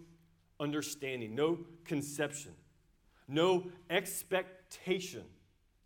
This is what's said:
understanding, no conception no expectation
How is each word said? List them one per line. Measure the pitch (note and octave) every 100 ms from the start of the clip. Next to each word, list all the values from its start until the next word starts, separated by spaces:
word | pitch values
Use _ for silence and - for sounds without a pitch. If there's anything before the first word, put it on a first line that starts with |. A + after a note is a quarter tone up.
| - - _ _ _ -
understanding, | D3 D3+ D3 - C3 B2+ A2
no | A2+ D#3 E3+ - -
conception | - D3 C#3+ - C#3+ - - - - _ _ _ _ _ -
no | C#3+ F3+ F3+ F3 - -
expectation | F3 F3+ - - F#3 F#3 - - - - F#3 - A#2 F2 - _ _ _ _